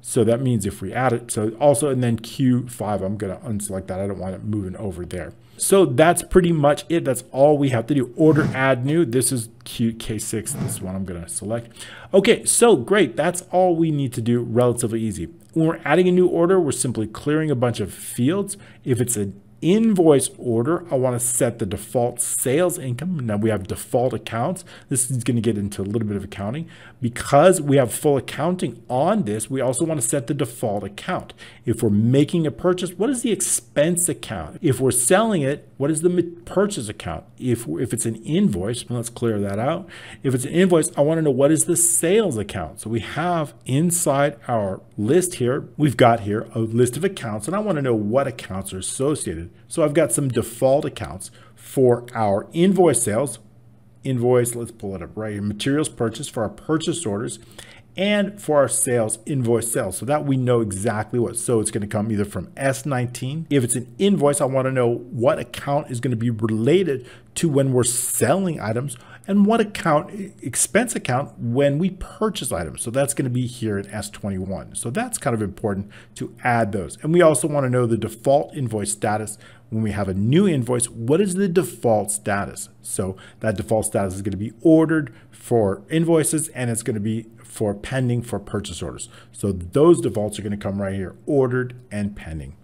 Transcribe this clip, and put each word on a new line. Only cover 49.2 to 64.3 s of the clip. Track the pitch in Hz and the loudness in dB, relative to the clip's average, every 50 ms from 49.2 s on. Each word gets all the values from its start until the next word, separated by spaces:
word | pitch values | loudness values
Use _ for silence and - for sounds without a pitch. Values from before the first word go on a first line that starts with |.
| - 107 87 82 85 85 - - - - | -4 -6 -6 -8 -10 -12 -14 -20 -18 -10
So | - - 160 | 0 0 2
I've | 151 143 | 2 4
got | 170 160 - - | 2 2 2 2
some | - 143 135 | 0 -2 0
default | 120 120 110 - - - - 131 135 147 143 | 0 -2 -2 -2 -4 0 2 4 4 4 0
accounts | 143 123 - 110 - - 98 - - - - - - - | -2 -6 -8 -10 -10 -10 -12 -14 -16 -20 -20 -20 -20 -20
for | - - - - 139 131 123 117 120 120 - - | -20 -20 -6 0 4 4 4 4 4 0 -8 -4
our | 120 113 104 98 104 - - - | 0 2 2 2 0 -2 -4 0
invoice | 160 170 190 190 180 185 165 135 - - | 2 4 4 6 6 6 6 6 2 0
sales, | - 101 113 143 139 - - - - - - - - _ _ _ _ _ - _ | 0 0 0 -2 -2 -6 -12 -18 -20 -20 -20 -20 -20 _ _ _ _ _ -10 _
invoice, | 135 131 123 117 123 127 123 120 120 - | -4 -2 0 2 4 4 4 4 2 -2
let's | 120 120 113 - | -6 -8 -10 -12
pull | - - 101 98 | -10 -10 -8 -8
it | 92 85 | -8 -10
up | - - | -10 -10
right | 107 107 107 104 | -8 -8 -6 -6
here, | 101 101 | -4 -4
materials | 104 104 104 - 135 139 147 156 - | -4 -4 -2 -2 0 0 0 0 -2
purchase | - - 120 113 113 - 147 - | -4 -2 -2 -2 -2 -4 -12 -10
for | - 131 110 | -6 -4 -4
our | 98 | -4
purchase | - - - - 156 160 160 190 151 - - | -6 -10 -4 -2 -2 -2 0 -2 -4 -4 -4
orders, | 107 101 101 120 139 - - - - - - - - - - - _ - | -4 -4 -4 -4 -6 -10 -12 -18 -20 -20 -20 -20 -20 -20 -20 -20 _ -6
and | - 185 202 208 208 202 190 202 - - | -2 0 0 2 0 0 -2 -6 -10 -2
for | - 156 147 | 2 4 4
our | 135 117 | 4 4
sales, | - - - 135 120 120 110 107 107 - - | 2 -2 0 0 2 0 0 0 -4 -8 -6
invoice | - 156 135 123 113 120 113 107 - - | -4 -2 -2 2 2 2 2 2 -2 -4
sales, | 143 120 95 - | -2 -4 -4 -6
so | - - | -8 -4
that | 113 143 151 147 | -2 -2 -2 0
we | 143 135 | 0 0
know | 131 127 123 123 117 | 0 2 2 2 2
exactly | 113 101 92 95 98 117 107 107 110 - - 123 | 2 0 -4 -4 -2 -2 -2 -2 -4 -4 -2 -2
what. | 117 98 - | -2 -2 -2
So | - - - 123 113 | -6 -2 0 0 0
it's | 104 - | 0 0
gonna | - 113 101 | -2 -4 -6
come | 101 - 107 104 113 110 | -2 -2 -2 -2 0 0
either | 101 101 | -2 -2
from | 98 - 95 85 - - | -2 -4 -10 -10 -10 -10
S | - - 139 131 - - | -4 -2 -2 -2 -2 -4
nineteen. | 151 139 123 123 123 123 - - 127 139 160 160 - | -4 -2 -2 -2 -4 -6 -8 -8 -8 -8 -8 -4 2
If | 143 143 123 | 2 2 2
it's | 120 - | 2 -2
an | 127 120 - - - | -4 -6 -8 -6 0
invoice, | 185 202 202 165 139 147 | 2 2 2 4 4 2